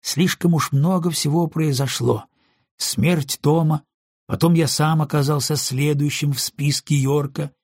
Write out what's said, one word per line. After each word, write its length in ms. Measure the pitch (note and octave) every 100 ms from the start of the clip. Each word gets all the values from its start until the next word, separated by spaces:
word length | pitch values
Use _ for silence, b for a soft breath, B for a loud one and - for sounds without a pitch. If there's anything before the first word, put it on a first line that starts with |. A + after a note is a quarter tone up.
Слишком 540 | - - F3+ - F3 E3
уж 160 | -
много 400 | C#3+ D#3+ F#3+ E3+
всего 360 | D#3 D3 D#3 E3
произошло. 760 | E3 D#3+ C3 C3+ - A#2+ A2 - _ _ _ _ _
Смерть 600 | - - D3 F3 C#3 -
Тома, 440 | D3 D#3+ D#3 D3+ _ _ _ _ _
потом 300 | - E3 E3+
я 120 | D3+
сам 360 | - D#3 D#3
оказался 520 | C#3 D3+ C3+ D3 B2 D3+
следующим 760 | - C3 D3 C#3+ D3 - D3
в 60 | C3+
списке 560 | - - C#3+ C#3 - D3
Йорка 560 | C3+ D3 C#3 - D3 _